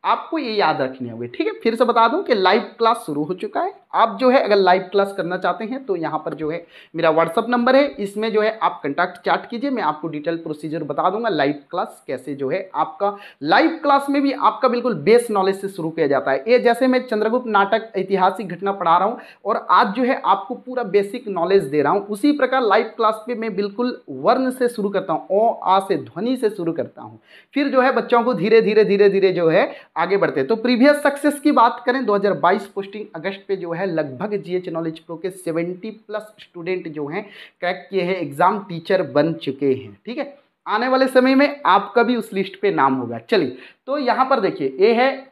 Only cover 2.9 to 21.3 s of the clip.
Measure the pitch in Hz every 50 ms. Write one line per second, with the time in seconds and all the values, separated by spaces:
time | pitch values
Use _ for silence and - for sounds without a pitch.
2.9 | 233 233 - - 151 143 156 156 180 185 - 208 - - 330 392 - - _ _
3.9 | - 175 214 233 202 196 254 254 247 277 - 202 202 202 190 180 180 190 190 185
4.9 | - 202 196 196 - - 170 165 180 185 185 185 175 175 226 208 254 269 269 -
5.9 | 196 175 160 151 151 156 - 170 151 147 156 151 160 170 - _ _ - - _
6.9 | _ 160 160 160 156 160 165 165 165 - - 226 247 240 240 247 262 269 285 285
7.9 | - - 202 196 196 208 214 226 202 214 208 220 214 - 160 180 180 - - 151
8.9 | 143 - 175 185 185 - _ 196 170 190 190 - 240 233 226 285 262 233 180 151
9.9 | 151 151 - 165 147 151 147 170 165 165 165 160 151 151 - 160 147 165 151 143
10.9 | 147 - 160 180 190 214 240 226 190 151 139 139 147 147 - _ - 180 202 -
11.9 | - - _ - - 123 - 151 143 131 139 131 151 190 190 - - 139 160 156
12.9 | - - 202 202 202 - - - - _ 135 147 175 226 311 320 - - - 285
13.9 | 285 277 277 285 277 285 277 277 269 - - 208 214 - - 254 233 240 240 254
14.9 | 226 156 143 160 220 240 240 233 214 202 185 190 196 196 - 196 196 - 160 165
15.9 | 160 170 156 139 143 131 - 139 135 135 - 220 240 247 202 233 233 233 262 262
16.9 | 254 254 254 254 226 214 214 220 226 254 247 233 214 202 196 196 226 226 226 -
17.9 | - 196 190 185 196 185 185 190 190 - 226 170 175 170 190 202 196 - 175 165
18.9 | 165 175 185 208 240 247 - - - _ _ 196 226 - - - 175 185 240 208
19.9 | 196 240 254 240 262 - - 170 190 196 - - 247 240 - 254 254 254 240 196
20.9 | 175 202 196 202 - 247 - 214